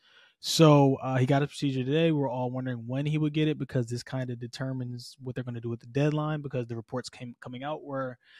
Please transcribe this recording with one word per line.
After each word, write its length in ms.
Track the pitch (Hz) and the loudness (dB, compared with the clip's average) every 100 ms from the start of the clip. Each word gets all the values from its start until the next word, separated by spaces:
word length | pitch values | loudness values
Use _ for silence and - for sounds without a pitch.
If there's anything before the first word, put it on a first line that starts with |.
| _ _ _ _ | _ _ _ _
So, 560 | - - 156 147 139 135 | -2 8 10 10 8 4
uh, 220 | 131 131 | 0 2
he 80 | 127 | 4
got 180 | 139 | 4
a 20 | 143 | 2
procedure 380 | - 143 131 | -2 -2 -2
today. 260 | 127 151 165 | 0 2 4
We're 180 | 151 135 | 2 0
all 220 | 127 127 | -2 -4
wondering 320 | 127 127 120 113 | -4 -6 -6 -6
when 180 | 131 147 | -4 -2
he 100 | 151 | 0
would 160 | 151 | 0
get 140 | 151 156 | 2 0
it 120 | 143 | 0
because 280 | 139 131 117 | -2 -2 0
this 160 | 120 | -4
kinda 320 | - 131 127 | -6 -6 -6
determines 840 | 120 120 - 131 131 123 123 - - | -8 -10 -8 -6 -6 -6 -10 -12 -12
what 140 | 131 127 | -8 -6
they're 80 | |
gonna 160 | 123 120 | -6 -6
do 80 | 117 | -6
with 100 | 117 | -6
the 80 | 120 | -4
deadline 540 | 127 147 151 151 151 | 0 2 2 -2 -4
because 240 | 143 127 117 | -4 -4 -4
the 80 | |
reports 340 | 117 - 127 - | -8 -6 -8 -8
came, 280 | - 123 117 | -14 -14 -14
coming 220 | 123 123 | -14 -10
out 220 | 139 156 | -8 -8
were 340 | 143 135 131 123 _ | -6 -6 -6 -8 _